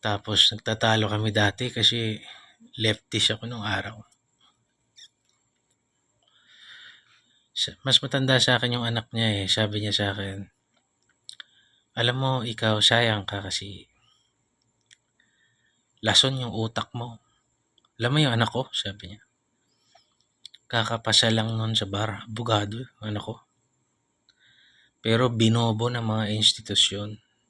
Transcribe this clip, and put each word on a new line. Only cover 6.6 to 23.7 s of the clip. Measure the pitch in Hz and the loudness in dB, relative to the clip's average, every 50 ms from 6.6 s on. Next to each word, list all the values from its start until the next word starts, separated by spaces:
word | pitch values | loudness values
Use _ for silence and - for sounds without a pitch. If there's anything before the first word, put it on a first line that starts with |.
| - - - - - - - - _ _ _ _ _ _ _ _ _ _ _ | -20 -20 -20 -20 -20 -20 -20 -20 _ _ _ _ _ _ _ _ _ _ _
Sa-, | - - - - _ | -6 -6 -6 -6 _
mas | _ 135 131 - - | _ 2 2 2 2
matanda | 131 - 139 135 131 131 | 2 0 0 4 4 4
sa | 127 - - 123 117 | 4 6 4 4 2
akin | 123 123 120 | 2 0 -2
yung | 123 117 | -2 -2
anak | 117 117 117 - _ - | -2 -2 -4 -4 _ -2
niya | 113 113 110 104 101 | 0 0 2 0 0
eh. | 95 92 | 0 0
Sabi | - - 110 104 104 107 | 0 0 0 0 0 -4
niya | 104 104 101 | -2 -2 0
sa | - 104 101 | 0 0 -2
akin, | 98 104 98 98 95 98 98 - _ _ _ _ _ _ _ _ _ _ _ _ _ _ _ - - _ - _ _ _ _ _ _ _ _ _ _ | -2 -4 -6 -8 -8 -10 -12 -14 _ _ _ _ _ _ _ _ _ _ _ _ _ _ _ -20 -20 _ -20 _ _ _ _ _ _ _ _ _ _
"Alam | 120 117 120 123 131 | -2 0 0 0 0
mo, | 135 131 131 127 113 | 0 0 0 -2 -4
ikaw, | 120 110 113 117 110 107 107 101 | -6 -6 -2 0 0 2 4 4
sayang | - 117 117 120 113 107 104 95 | 4 4 4 4 2 2 0 -4
ka | - 104 101 | -6 -8 -8
kasi | 95 92 - - 98 101 98 90 - _ _ _ _ _ _ _ _ _ _ _ _ _ _ _ _ _ _ _ _ _ - _ _ _ _ _ _ _ _ _ _ _ _ _ _ _ _ _ _ _ _ _ - | -8 -6 -8 -8 -8 -10 -14 -16 -18 _ _ _ _ _ _ _ _ _ _ _ _ _ _ _ _ _ _ _ _ _ -20 _ _ _ _ _ _ _ _ _ _ _ _ _ _ _ _ _ _ _ _ _ -2
lason | 107 104 - - 135 135 | 4 4 6 4 4 0
yung | 131 127 117 | -4 -6 -6
utak | 110 113 110 113 - - - - | -4 -4 -4 -2 -2 -6 -6 -6
mo." | _ 120 117 120 117 - _ _ _ _ _ _ _ _ _ _ _ _ _ _ _ | _ -8 -8 -8 -12 -18 _ _ _ _ _ _ _ _ _ _ _ _ _ _ _
"Alam | _ 113 120 | _ -2 0
mo | 139 151 | 2 4
yung | 156 135 117 | 2 4 4
anak | 117 117 - | 2 0 0
ko?" | - 120 131 - - | 0 -4 -6 -4 -6
sabi | - - 104 98 101 - 90 101 | -6 -6 -6 -8 -10 -14 -18 -18
niya. | 110 _ _ _ _ _ _ _ _ _ _ _ _ _ _ _ _ _ _ _ _ _ _ _ _ _ - _ - _ _ | -18 _ _ _ _ _ _ _ _ _ _ _ _ _ _ _ _ _ _ _ _ _ _ _ _ _ -20 _ -20 _ _
"Kakapasa | - 117 113 - 117 113 - 113 110 - - 117 | 0 0 0 0 -4 -4 -2 2 2 4 4 4
lang | 113 113 110 113 113 | 2 2 0 -2 -2
nun | 113 113 113 | -2 -2 -2
sa | 113 110 104 98 | -2 -2 -2 -2
bar. | 95 98 107 110 98 - - 117 | -4 -4 -4 -4 -4 -8 -12 -12
Abogado, | 110 113 117 113 110 104 104 101 107 117 131 - _ _ | -10 -8 -2 0 0 0 0 -2 -8 -10 -12 -14 _ _
anak | 107 107 107 104 - | -10 -8 -8 -6 -8
ko. | - 113 - _ _ _ _ _ _ | -10 -12 -14 _ _ _ _ _ _